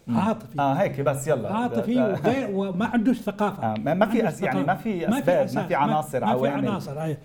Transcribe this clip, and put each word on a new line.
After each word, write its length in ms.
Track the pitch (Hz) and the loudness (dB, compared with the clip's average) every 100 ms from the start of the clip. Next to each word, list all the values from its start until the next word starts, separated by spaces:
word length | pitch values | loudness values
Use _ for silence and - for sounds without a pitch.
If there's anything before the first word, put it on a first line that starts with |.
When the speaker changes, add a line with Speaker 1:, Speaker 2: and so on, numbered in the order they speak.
| - | -2
Speaker 1:
مم. 120 | 117 | 0
Speaker 2:
عاطفي. 400 | 208 - - 143 | 2 0 -4 0
Speaker 1:
آه، 120 | 139 | 2
هيك 280 | 139 180 135 | 2 0 0
بس 280 | 143 135 139 | 0 0 2
يلا. 240 | 135 104 | 0 0
Speaker 2:
عاطفي 420 | 208 240 226 196 | -2 -2 -2 0
Speaker 1:
ده، 180 | 247 214 | 2 2
ده 160 | 165 175 | 2 2
Speaker 2:
وغير، 200 | 269 226 | 0 0
وما 320 | 196 196 175 220 | -2 -2 -2 0
عندوش 340 | 233 220 220 | 2 2 0
ثقافة. 420 | - 196 208 185 | -2 -2 -2 -2
Speaker 1:
آه، 120 | 117 107 | -2 -2
ما، 160 | 113 | 0
ما 120 | 180 214 | 2 2
في 160 | 226 | 2
Speaker 2:
عندوش 160 | 208 151 | 0 0
Speaker 1:
أس-، 40 | |
يعني 200 | 196 185 | -2 0
Speaker 2:
ثقافة. 100 | 170 | 0
Speaker 1:
ما 20 | |
في 320 | 185 226 185 185 | 0 -2 -2 0
Speaker 2:
ما 60 | |
في 80 | 262 | 0
Speaker 1:
أسباب، 240 | 151 180 | 2 2
Speaker 2:
أساس. 120 | 262 220 | 2 -2
Speaker 1:
ما 60 | 175 | 0
في 80 | |
Speaker 2:
ما، 40 | 156 | 2
Speaker 1:
عناصر، 400 | 143 156 151 127 | 2 0 -2 -2
Speaker 2:
ما 60 | 110 | 0
في 60 | |
Speaker 1:
عوامل. 360 | 127 135 143 139 | 2 0 0 -2
Speaker 2:
عناصر، 340 | 190 143 143 | -4 -6 -6
أي، 160 | 160 143 | -4 -6